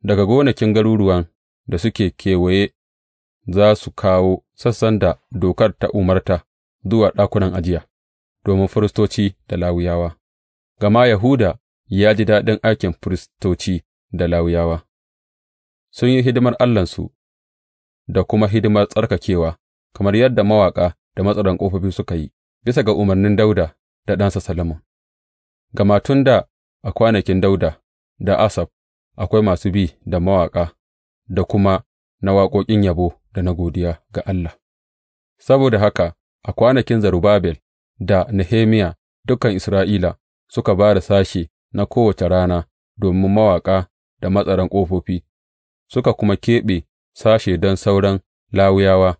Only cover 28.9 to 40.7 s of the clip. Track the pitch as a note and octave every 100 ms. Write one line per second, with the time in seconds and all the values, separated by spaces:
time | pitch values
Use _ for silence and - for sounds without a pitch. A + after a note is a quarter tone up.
28.9 | _ _ - F#2+ A2 G#2+ F2 G2+ G2 F2+
29.9 | _ - F2+ F2+ F#2+ E2+ F2 E2+ _ _
30.9 | _ _ _ - G2 F2 G#2+ G2 F#2+ -
31.9 | _ _ _ F#2+ G2 F#2+ G#2 G2 A2 G2
32.9 | E2+ F2 - _ - F2+ E2+ F2 E2+ F2
33.9 | E2 _ - - F#2 E2 - _ _ _
34.9 | _ _ _ _ _ - C3+ C3+ G#2+ G#2
35.9 | - E2+ - _ _ - - A#2 C3+ -
36.9 | A#2 G#2 F2+ G2+ G#2 F2+ D#2 _ _ _
37.9 | _ F#2+ F#2+ - G2 F2 A2+ A2 A2 F2+
38.9 | - _ _ - B2 A#2+ F#2 - G2 F#2+
39.9 | G2+ F2+ - _ _ _ - A2+